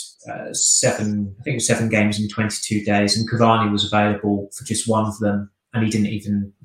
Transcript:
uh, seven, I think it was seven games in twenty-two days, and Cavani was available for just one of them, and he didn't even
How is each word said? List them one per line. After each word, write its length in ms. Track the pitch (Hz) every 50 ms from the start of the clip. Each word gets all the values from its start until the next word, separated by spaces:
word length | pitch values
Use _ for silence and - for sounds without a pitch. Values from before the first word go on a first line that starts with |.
| - - - - - 113
uh, 200 | 104 - - - -
seven, 800 | - - - - - - 117 - - 107 107 104 104 101 98 98 -
I 40 | -
think 100 | 139 131
it 40 |
was 100 | 113 -
seven 200 | - 113 - 117
games 320 | 110 110 104 104 104 101 104
in 80 | 107
twenty-two 560 | 104 - 113 107 101 - - - - 107 104 104
days, 320 | 110 101 101 104 101 -
and 140 | 113 110 -
Cavani 420 | 117 110 117 113 113 107 104 104
was 140 | 104 101 -
available 640 | - 104 107 104 104 104 - - 104 101 101 101 - -
for 80 | - -
just 240 | - 104 - - 113
one 160 | 110 110 110
of 120 | 107 104 113
them, 320 | 110 101 101 101 101 - _ _ _ _ -
and 100 | 110 110
he 80 | 104
didn't 160 | 110 107 101
even 440 | 101 107 101 - 104 101 101 98 - - _